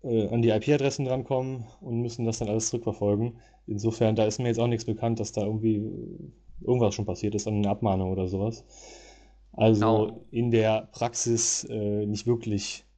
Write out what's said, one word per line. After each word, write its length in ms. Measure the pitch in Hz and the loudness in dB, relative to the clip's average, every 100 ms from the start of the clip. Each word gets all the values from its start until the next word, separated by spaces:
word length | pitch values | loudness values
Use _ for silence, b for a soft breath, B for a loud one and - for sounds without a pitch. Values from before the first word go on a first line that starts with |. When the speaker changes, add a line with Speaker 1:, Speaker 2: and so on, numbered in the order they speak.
Speaker 1:
äh, 240 | 131 113 104 | 0 0 2
an 120 | 117 | 2
die 80 | 113 | 4
I-P-Adressen 560 | 107 127 147 139 131 131 | 2 2 2 2 -2 -2
drankommen 600 | 131 123 131 131 131 113 - | -2 -2 -2 -2 -6 -10 -14
und 200 | 156 117 | -6 -4
müssen 240 | 120 117 113 | -4 -2 -4
das 140 | 110 | -2
dann 100 | 107 | -2
alles 200 | 110 110 | -2 -2
zurückverfolgen. 680 | 117 117 107 104 104 117 117 b b - | -4 -4 -2 0 2 0 -6 b b -8
Insofern, 480 | 104 110 110 110 107 | -2 -2 2 2 4
da 100 | 107 | 2
ist 140 | 107 | 2
mir 80 | 120 | -2
jetzt 120 | 113 | 0
auch 80 | 120 | 0
nichts 180 | 113 113 | 0 -2
bekannt, 340 | 107 117 113 | -2 -2 -2
dass 120 | 104 | -2
da 100 | - | -2
irgendwie 400 | 101 107 110 107 110 - - - - - - - | -2 0 0 0 -2 -8 -12 -14 -16 -20 -20 -10
irgendwas 340 | - 123 110 101 | 0 2 2 0
schon 100 | 104 | -4
passiert 300 | 92 107 104 | -2 -2 -2
ist, 120 | 107 | -2
eine 220 | 107 101 | 0 0
Abmahnung 420 | 104 107 95 92 | 0 0 2 0
oder 160 | 95 92 | -2 -2
sowas. 360 | 95 107 113 - B B B B B B B _ | -2 -4 -6 -16 B B B B B B B _
Also 260 | - 110 107 | 2 6 6
Speaker 2:
Genau. 460 | 113 113 107 - - | 6 4 2 -4 -6
Speaker 1:
in 200 | 117 120 | -2 2
der 380 | 113 110 110 - | 4 4 2 -2
Praxis, 720 | - 120 - 120 117 - - - | -4 -4 -2 0 0 0 -2 -4
äh, 360 | 113 104 104 104 | -4 -2 0 -2
nicht 220 | 104 120 | -2 0
wirklich 580 | 120 113 101 98 - _ | 0 0 -2 -4 -12 _